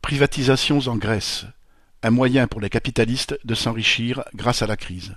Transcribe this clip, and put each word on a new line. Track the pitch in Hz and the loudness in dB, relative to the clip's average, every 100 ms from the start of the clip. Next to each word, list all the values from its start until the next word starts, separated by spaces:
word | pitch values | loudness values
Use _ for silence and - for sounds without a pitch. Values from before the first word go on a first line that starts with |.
Privatisations | - 143 139 - 131 131 - 143 131 | -2 2 2 4 2 4 4 2 0
en | 113 | -2
Grèce. | 107 110 - - 98 - - _ _ - | 0 -2 -2 -6 -10 -18 -20 _ _ -4
Un | 113 | 2
moyen | 120 127 135 117 | 4 4 4 2
pour | 107 | 0
les | 107 | -2
capitalistes | 113 - 120 113 127 - 143 117 | -2 -2 0 0 0 -4 -8 -4
de | 113 | -2
s'enrichir | 123 113 104 - 117 127 - 104 | -2 0 0 0 -2 -4 -8 -4
grâce | 107 120 | 0 0
à | 107 | 0
la | 107 | -2
crise. | - 90 101 | -6 -10 -12